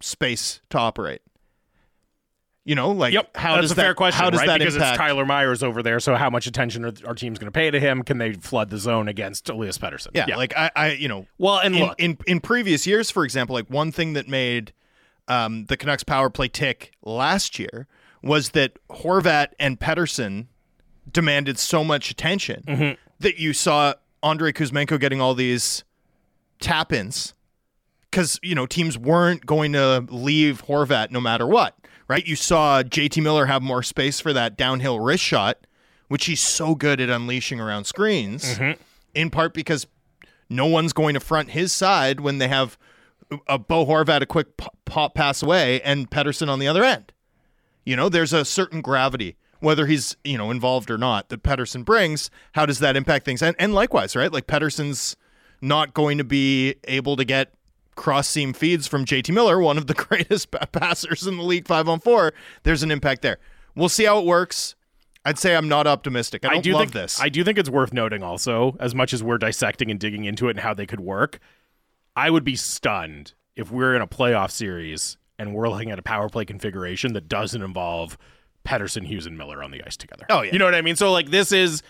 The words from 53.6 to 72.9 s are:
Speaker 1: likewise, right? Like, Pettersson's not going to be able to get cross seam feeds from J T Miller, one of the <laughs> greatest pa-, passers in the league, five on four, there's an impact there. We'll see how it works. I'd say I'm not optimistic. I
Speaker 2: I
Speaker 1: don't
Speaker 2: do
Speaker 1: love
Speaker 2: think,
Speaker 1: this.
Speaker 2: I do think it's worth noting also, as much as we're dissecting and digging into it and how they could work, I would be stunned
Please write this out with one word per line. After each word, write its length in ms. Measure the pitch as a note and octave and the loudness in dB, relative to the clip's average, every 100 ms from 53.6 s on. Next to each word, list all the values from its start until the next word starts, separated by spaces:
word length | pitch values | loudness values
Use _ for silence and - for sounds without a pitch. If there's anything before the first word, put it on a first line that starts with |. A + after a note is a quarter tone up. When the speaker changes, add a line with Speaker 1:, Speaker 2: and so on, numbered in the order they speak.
| G3 | 2
Speaker 1:
likewise, 420 | G3 A#3+ E3 G2 B2 | 2 2 2 0 0
right? 160 | C#3 | 0
Like, 140 | D3+ - | -2 -2
Pettersson's 720 | D3+ D3+ - C#3+ C3 - - _ _ _ - | 0 0 -2 -6 -4 -6 -10 _ _ _ -8
not 320 | C3 D3+ D3 D#3 | 0 2 2 0
going 220 | D3 D3 | 0 0
to 40 | |
be 520 | C3 C#3 C3+ C3+ C3 - - | 0 2 2 2 0 -2 -4
able 300 | C3+ C3 C3+ | -4 -2 -2
to 80 | C3 | 0
get 280 | C3+ C3+ _ _ _ _ - | 0 -2 _ _ _ _ -6
cross 320 | - C#3+ C#3 | 0 0 0
seam 260 | D#3 C#3 | -2 -4
feeds 340 | B2 D#3+ E3+ C#3 | 0 2 2 0
from 180 | C#3+ B2+ | -2 0
J 160 | C3 | 0
T 100 | - | 2
Miller, 280 | G3+ A3+ F3+ | 2 4 4
one 180 | E3 D3 | 4 2
of 100 | C#3 | -2
the 60 | |
<laughs> 140 | D3+ - | -4 0
greatest 440 | F#3+ E3 G3+ - | 0 0 -2 -2
pa-, 140 | - C#3+ | -6 -4
passers 560 | F3 F3 E3+ D#3+ E3 F#3 | -2 -2 -2 -4 -4 -4
in 100 | F3+ | -4
the 60 | |
league, 240 | F3 F3+ E3 | -2 -2 0
five 200 | D#3+ D#3+ | 0 2
on 120 | E3 | 0
four, 340 | A#3 A#3 D#3+ - - - | 4 6 4 0 -20 -4
there's 200 | - D#3 | 0 0
an 80 | D#3 | 0
impact 300 | D3 C#3+ C3 | 0 0 0
there. 180 | B2+ G2 - - - - | -2 -2 -8 -20 -14 -2
We'll 140 | E3+ | 0
see 160 | - G#3+ | 4 4
how 140 | G#3 | 4
it 60 | F3 | 4
works. 500 | F3 F3+ - - - _ _ _ _ C#3+ | 4 2 -4 -8 -10 _ _ _ _ -4
I'd 140 | D3 | 0
say 160 | F#3+ E3+ | 2 2
I'm 140 | D#3 | 4
not 180 | D3 D3 | 2 4
optimistic. 560 | C#3+ C#3 B2 A#2 G#2 | 2 0 -4 -4 -4
I 60 | - | 0
Speaker 2:
I 40 | D#3+ | 0
Speaker 1:
don't 80 | |
Speaker 2:
do 100 | F3+ | 2
Speaker 1:
love 80 | F#3 | 2
Speaker 2:
think, 100 | G#3 | 2
Speaker 1:
this. 300 | A#2 F2 - | -2 -6 -2
Speaker 2:
I 80 | C#3+ | -2
do 140 | C#3+ | 0
think 140 | F3+ G#3 | 0 2
it's 120 | D3 | 2
worth 240 | C#3 B2+ | 2 0
noting 300 | B2 A2 G#2+ | 0 -2 -2
also, 520 | F2+ F2 - A2+ B2+ B2+ | -6 -6 -2 2 2 0
as 140 | B2+ | -4
much 200 | B2+ B2+ | 0 0
as 100 | B2+ | 0
we're 140 | A2+ A#2 | 0 0
dissecting 520 | A2 - G#2+ - A2 | 0 0 -2 -2 -4
and 100 | G#2 | -4
digging 260 | G#2+ G#2 G#2 | -4 -4 -6
into 220 | A2 A#2+ | -2 -2
it 40 | |
and 80 | G2+ | -2
how 140 | G#2+ | -4
they 120 | G#2 G2+ | -6 -6
could 140 | G#2 | -8
work, 400 | F2+ G2 D3 - _ _ _ _ _ _ _ - | -6 -2 -2 -4 _ _ _ _ _ _ _ -2
I 140 | D3+ | 2
would 140 | E3 | 2
be 120 | C#3 B2 | 2 -4
stunned 760 | - - - | -6 -4 -2